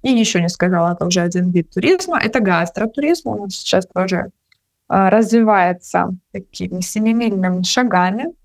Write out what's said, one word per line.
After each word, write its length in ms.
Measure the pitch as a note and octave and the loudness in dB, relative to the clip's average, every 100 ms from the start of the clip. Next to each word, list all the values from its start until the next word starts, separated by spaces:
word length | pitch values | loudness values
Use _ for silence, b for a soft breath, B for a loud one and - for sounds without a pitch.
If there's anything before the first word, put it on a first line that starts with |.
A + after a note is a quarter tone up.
И 60 | B3+ | 2
ещё 300 | A#3+ A3 F#3 | 2 2 0
не 100 | E3+ | -2
сказала, 440 | - F3+ F3+ E3+ | 0 0 2 0
это 120 | F3 E3+ | 0 -2
уже 160 | F3+ | 0
один 300 | F3 F3+ F3+ | 0 0 0
вид 180 | F3 D#3+ | 0 0
туризма, 500 | - G#3+ F#4 F4+ D#4 | -2 0 0 0 -2
это 200 | A3 B3+ | 0 0
гастротуризм. 880 | G3 E3+ E3+ - A3 C#4+ D4 E4+ A#3+ | 2 0 -2 -4 -6 -2 -2 -2 -4
Он 200 | G#3 G3+ | -8 -8
сейчас 360 | - - F#3+ F#3+ | -10 -2 -2 -2
тоже, 460 | F3+ F#3+ F3+ - _ _ _ _ _ _ | -4 -2 -4 -6 _ _ _ _ _ _
а, 220 | F#3 F#3+ | 2 4
развивается 1000 | G#3 G#3 A3+ A3 G3+ F3+ F3+ - - F3+ F#3 _ | 4 4 4 4 4 2 -2 -4 -2 -2 -6 _
такими 500 | G3 F#3+ - F#3 F#3 | -14 -14 -12 -8 -8
семимильными 840 | F3+ G#3+ A3 A3+ A3+ G3 F#3 F3+ | -6 -2 0 0 0 0 0 0
шагами, 680 | F#3 - B3 F3+ F3+ G#3 D#4+ - | 0 0 2 2 0 -2 -8 -12